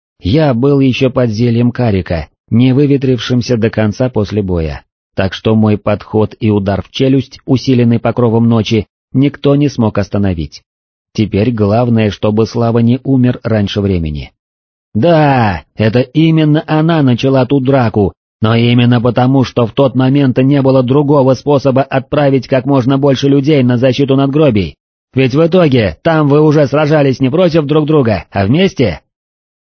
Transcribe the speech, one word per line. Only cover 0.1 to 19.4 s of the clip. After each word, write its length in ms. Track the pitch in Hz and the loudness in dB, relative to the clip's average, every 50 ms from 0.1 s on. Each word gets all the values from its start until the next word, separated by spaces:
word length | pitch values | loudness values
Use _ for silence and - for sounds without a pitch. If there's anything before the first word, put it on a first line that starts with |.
| _ _ | _ _
Я 320 | - 90 113 156 160 143 123 | -4 -2 0 0 2 0 0
был 260 | 113 131 143 143 139 | 0 0 2 2 2
ещё 300 | 135 131 117 - 131 127 | 2 2 0 0 -2 -2
под 200 | 117 131 127 117 | 0 0 -2 -2
зельем 420 | 104 104 123 123 117 117 120 123 | -2 -2 -2 0 0 0 0 0
карика, 560 | - - 123 117 101 92 87 - 87 80 - - _ _ _ - | 0 0 -2 0 0 -2 -2 -4 -6 -6 -6 -10 _ _ _ -2
не 240 | 110 117 127 131 127 | 0 2 2 2 2
выветрившимся 840 | 131 147 135 143 135 135 131 127 113 - - 123 123 110 - 127 110 | 2 2 2 2 0 0 0 -2 -2 -2 -2 -2 -2 -2 -2 -2 0
до 120 | 104 110 | 0 -2
конца 400 | - - 110 104 98 - 131 127 | -2 0 -2 -2 -2 -2 -4 -4
после 320 | - 110 104 - 101 107 | -2 -4 -4 -4 -4 -4
боя, 420 | 101 92 90 85 80 76 71 - - _ _ _ _ _ - | -4 -2 -2 -4 -4 -4 -8 -10 -16 _ _ _ _ _ -6
так 180 | - 98 95 - | -4 -4 -4 -4
что 220 | - - 113 110 | -4 -2 0 2
мой 220 | 110 110 107 107 104 | 2 2 2 0 0
подход 580 | - 107 104 98 - - - 110 107 101 - - | -2 -4 -4 -4 -6 -4 -2 -2 -2 -2 -4 -4
и 100 | 120 107 | -2 0
удар 320 | 104 104 95 98 98 92 | 0 0 0 -2 -4 -4
в 80 | - - | -6 -8
челюсть, 500 | - - 135 135 135 135 127 - - - - | -6 -2 0 0 0 0 -2 -4 -12 -14 -4
усиленный 540 | - 139 123 - - 131 120 120 117 117 110 | -2 -2 -2 0 0 0 2 2 2 0 0
покровом 480 | - 120 113 - 123 117 107 117 117 117 | -2 -2 -2 0 0 0 2 2 2 2
ночи, 400 | 117 113 101 - 117 110 92 _ _ _ _ _ - | 2 0 0 0 -2 -2 -2 _ _ _ _ _ -2
никто 420 | 131 139 143 143 - - 143 143 | 0 0 0 -2 -2 -2 0 0
не 140 | 143 147 139 | 2 0 -2
смог 280 | - - 113 107 - 104 | -2 -2 -2 -2 -2 -4
остановить. 640 | 98 - - 104 101 98 90 82 76 71 - - _ _ _ _ _ _ _ _ _ _ - | -6 -4 -4 -2 -2 -2 -2 -4 -6 -10 -10 -18 _ _ _ _ _ _ _ _ _ _ -4
Теперь 380 | - 110 90 - 95 107 127 | -4 -4 -2 0 0 0 0
главное, 580 | 120 107 104 101 104 117 123 120 117 110 110 104 | 0 0 0 0 0 0 0 0 0 0 0 0
чтобы 360 | 98 - - 107 107 107 113 | -2 -2 -4 -2 0 0 -2
Слава 340 | 107 - 120 117 117 113 117 | -2 -2 -4 -2 0 0 0
не 200 | 117 117 123 131 - | 2 2 0 0 -2
умер 360 | 135 135 131 123 123 123 - - | -2 0 2 2 0 -2 -2 -4
раньше 380 | 117 110 107 101 95 - 107 | -4 -2 -2 -2 -2 -2 -4
времени. 500 | 98 98 95 87 82 78 76 71 65 - _ _ _ _ _ _ _ _ _ _ _ _ - | -2 -2 -2 -2 -4 -6 -6 -8 -12 -14 _ _ _ _ _ _ _ _ _ _ _ _ -4
«Да, 680 | 107 123 170 170 156 151 143 135 127 117 104 92 82 - _ _ | -2 0 2 2 2 2 2 2 0 0 -2 -4 -6 -10 _ _
это 260 | - 104 113 98 123 | -2 -2 0 0 0
именно 600 | - - - 156 160 160 160 160 156 151 147 156 160 - | -2 -2 0 0 0 2 2 2 2 2 0 0 0 -2
она 340 | 156 156 156 165 170 160 | -2 0 0 0 0 2
начала 440 | 143 131 123 107 - 135 135 131 123 | 2 2 0 0 0 0 0 0 0
ту 140 | 120 139 139 | 0 0 -2
драку!» 540 | 131 127 135 135 123 110 - 107 101 87 - _ _ _ _ - | 0 0 0 0 0 0 0 0 -2 -2 -2 _ _ _ _ -4
Но 140 | 113 110 117 | -2 0 0
именно 440 | 117 117 120 120 123 120 120 123 120 | 2 2 2 2 2 4 4 2 2
потому, 440 | 110 123 110 131 123 127 135 135 | 2 0 0 0 0 2 2 0